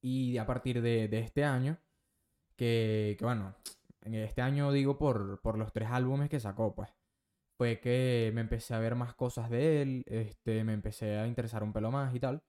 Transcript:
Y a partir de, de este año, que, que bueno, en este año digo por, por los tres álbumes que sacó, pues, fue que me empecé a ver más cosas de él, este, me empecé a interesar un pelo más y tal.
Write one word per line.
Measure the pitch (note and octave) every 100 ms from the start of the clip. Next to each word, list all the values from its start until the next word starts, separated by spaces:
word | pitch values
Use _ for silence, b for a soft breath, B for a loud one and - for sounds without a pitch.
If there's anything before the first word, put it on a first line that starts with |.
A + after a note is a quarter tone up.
Y | B2+ C3 B2+ B2
a | A2
partir | B2 B2+ A#2+
de, | A#2 A#2 A2
de | A2
este | A2+ - D3
año, | B2+ C3 E3 _ _ _ _ _ _ _ -
que, | A#2+ A#2 A2 G#2+ G#2+ G2+
que | A2+
bueno, | A#2 F#2+ G2 - - _ -
en | G#2+ A2
este | G#2+ -
año | B2 C#3+ C#3+
digo | C#3 C3+ C#3
por, | D3+ A2+ G2 G2
por | A#2 A2
los | G#2+
tres | - A2
álbumes | B2 B2+ C#3 C#3+
que | D3
sacó, | A2 G2 A2 -
pues, | G2 _ _ _ _ _ _ _
fue | A#2+ A2+
que | B2 B2 B2+ A#2+ A2+ A2+
me |
empecé | A2+ A#2 -
a | A2+
ver | A2+ A#2+
más | A#2+ -
cosas | B2+ A#2+ A#2
de | A#2+ D3+ D3+
él, | C#3 C3 -
este, | A2+ G#2+ - - A2 A2
me |
empecé | G#2+ G#2+ G#2+ G#2+ G#2
a | A2+
interesar | A#2+ A2+ A2+
un | G#2+
pelo | G#2+ A2
más | C3+ C3+
y | B2
tal. | B2+ C#3+